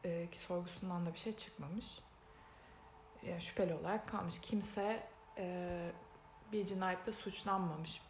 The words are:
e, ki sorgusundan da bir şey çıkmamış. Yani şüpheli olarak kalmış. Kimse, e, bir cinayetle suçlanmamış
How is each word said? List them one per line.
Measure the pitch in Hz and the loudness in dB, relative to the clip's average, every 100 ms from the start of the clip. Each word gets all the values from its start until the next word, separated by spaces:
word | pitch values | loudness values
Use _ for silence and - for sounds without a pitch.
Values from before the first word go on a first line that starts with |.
e, | 180 170 170 | 2 2 0
ki | - | -4
sorgusundan | - 175 175 - 185 175 175 | 0 0 0 -2 0 2 2
da | |
bir | 165 | 2
şey | 226 | -2
çıkmamış. | 220 - - 143 190 - - - - - - - - - - - - - - | -2 -4 -6 -4 -2 -4 -10 -14 -20 -20 -18 -18 -18 -18 -18 -18 -18 -18 -10
Yani | 180 175 | -4 -2
şüpheli | - - 185 | -2 4 4
olarak | 160 170 214 214 | 6 2 0 2
kalmış. | 214 170 - | 0 0 -2
Kimse, | - 214 202 - 202 226 - - - - | 2 2 4 2 4 2 -2 -12 -12 -4
e, | 185 180 180 175 170 - - - - - - | -2 0 0 0 -2 -4 -12 -16 -18 -18 -2
bir | 208 190 | 2 2
cinayetle | 190 185 180 202 | 4 4 4 2
suçlanmamış | 220 - 180 208 190 180 156 160 - - | 0 0 -2 4 4 4 2 -4 -6 -2